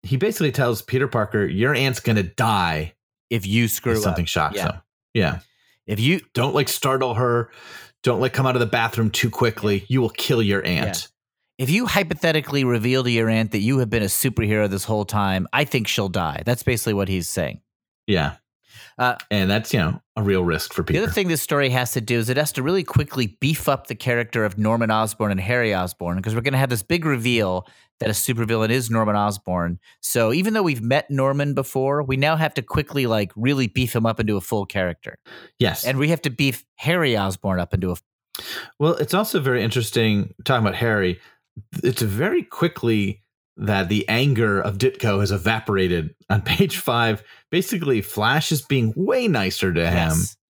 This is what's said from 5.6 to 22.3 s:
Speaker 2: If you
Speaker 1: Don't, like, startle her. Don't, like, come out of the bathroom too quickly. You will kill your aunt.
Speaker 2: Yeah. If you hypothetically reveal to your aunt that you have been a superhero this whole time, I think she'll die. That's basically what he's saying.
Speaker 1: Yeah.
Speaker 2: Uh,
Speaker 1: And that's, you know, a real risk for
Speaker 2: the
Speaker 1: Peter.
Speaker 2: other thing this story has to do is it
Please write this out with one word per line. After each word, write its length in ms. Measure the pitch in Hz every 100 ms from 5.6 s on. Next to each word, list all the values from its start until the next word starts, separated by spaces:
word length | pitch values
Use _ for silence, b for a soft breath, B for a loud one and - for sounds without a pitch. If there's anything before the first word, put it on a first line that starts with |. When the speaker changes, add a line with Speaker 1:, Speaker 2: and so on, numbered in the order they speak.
| b b -
Speaker 2:
If 140 | 104
you 180 | 123 185 -
Speaker 1:
Don't, 200 | - 131
like, 140 | 139 139
startle 460 | - 139 131 131
her. 360 | 113 123 120 113 B B B B _
Don't, 160 | - 113
like, 140 | 127
come 140 | - 131
out 80 | 127
of 40 |
the 60 | 113
bathroom 460 | 120 113 - 110
too 180 | - 120
quickly. 560 | - 117 - 107 101 -
You 140 | 131
will 80 | 117
kill 320 | - - 123
your 240 | 104 98 -
aunt. 420 | 87 92 90 - _ _ _ _ -
Speaker 2:
Yeah. 40 |
If 60 | 131
you 160 | 190 240
hypothetically 800 | 202 170 175 170 156 - 139
reveal 400 | 131 120 117 131
to 80 | 123
your 180 | 117 113
aunt 220 | 110 110
that 80 | 107
you 180 | 107 135
have 140 | 117
been 100 | 117
a 60 | 101
superhero 600 | - 135 110 107 107 104
this 180 | 95 -
whole 200 | 107 104
time, 420 | 104 98 95 92
I 100 | 123 -
think 220 | 131 110
she'll 220 | - 98
die. 320 | 92 80 - -
That's 180 | 120
basically 300 | - 120 - 101
what 140 | 98
he's 200 | 95 82
saying. 320 | - 78 - _ _ _ _ -
Speaker 1:
Yeah. 300 | 92 73 - _ _ B B B -
Speaker 2:
Uh, 180 | 123 120 -
Speaker 1:
And 200 | 104 95
that's, 240 | 104 117
you 60 | 120
know, 220 | 80 - _ -
a 80 |
real 200 | 101 92
risk 300 | 87 80 -
for 80 | -
Speaker 2:
the 60 | -
Speaker 1:
Peter. 100 | 156
Speaker 2:
other 80 | 226
thing 160 | - 185
this 140 | 156
story 280 | - 147 139
has 220 | 127 123
to 80 | 131
do 160 | 110 120
is 100 |
it 80 | 113